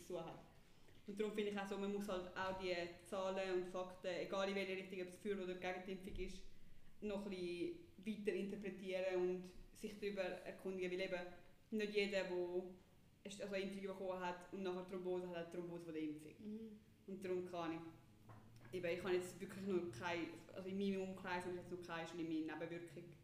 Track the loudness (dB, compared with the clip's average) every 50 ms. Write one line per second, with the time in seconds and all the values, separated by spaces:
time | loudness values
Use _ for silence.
0 | -8 -4 -4 -2 -2 -4 -6 -10 -12 -16 -18 -18 -18 -18 -18 -18 -16 -16 -16 -14
1 | -10 -4 0 2 2 2 4 4 4 4 4 2 0 0 0 2 2 2 2 2
2 | 2 2 0 0 0 -2 -2 0 2 2 2 2 2 2 2 2 2 -2 -4 -8
3 | -8 -2 0 2 2 4 4 4 4 4 4 4 2 2 0 -2 -2 -2 -4 -4
4 | -2 0 2 2 2 2 4 4 4 4 4 4 2 2 0 0 -2 -2 -2 -2
5 | -2 -4 -4 -4 0 0 2 2 2 0 -2 0 0 0 0 0 -2 -2 -4 -4
6 | -4 -4 -2 -2 -2 -2 -2 -4 -6 -6 -8 -8 -8 -8 -8 -10 -10 -10 -8 -4
7 | -2 0 0 0 0 0 -2 0 0 0 0 2 0 0 0 -2 -8 -14 -12 -6
8 | -2 -2 -2 0 4 4 4 4 4 2 0 -2 -2 -4 -4 -2 -2 0 2 2
9 | 4 4 6 6 6 6 6 4 0 -4 -8 -10 -12 -12 -10 -6 -6 -6 -4 -2
10 | -2 0 2 2 2 0 0 -2 -6 -8 -8 -4 -2 -2 0 2 2 2 2 2
11 | 2 2 0 0 -2 -4 -8 -10 -14 -16 -18 -18 -8 0 2 2 4 4 6 6
12 | 6 6 6 4 2 4 2 2 2 2 2 0 0 -2 -6 -12 -16 -18 -20 -20
13 | -20 -20 -18 -12 -10 -8 -6 -4 -4 0 0 2 2 0 0 -2 -2 -2 -2 -2
14 | 0 0 0 2 2 0 0 -2 -6 -6 -4 -2 0 0 0 0 -2 -2 -2 -2
15 | 2 2 2 2 2 0 -2 -2 -2 -2 -2 -4 -2 -2 -4 -4 -4 -4 -2 0
16 | 0 0 0 -2 -6 -10 -12 -8 -6 -6 -4 -4 -6 -8 -10 -12 -16 -18 -20 -14
17 | -8 -6 -4 -2 0 0 0 0 0 0 -2 0 0 0 0 -2 -4 -8 -12 -14
18 | -16 -20 -20 -20 -16 -16 -16 -14 -14 -16 -16 -16 -12 -6 -4 0 2 2 2 2
19 | 4 4 4 4 4 2 -4 -6 -6 -6 -6 -4 2 4 4 4 4 2 -2 0
20 | 0 2 2 2 0 0 -4 -6 -10 -10 -8 -6 -4 -2 0 2 4 4 4 4
21 | 2 0 -2 -4 -2 0 0 2 2 0 0 -2 -2 -4 -4 -4 -4 -2 -2 -2
22 | -2 -2 -2 0 0 2 2 2 2 2 0 -2 -2 -2 -2 -4 -6 -8 -10 -10
23 | -10 -10 -12 -14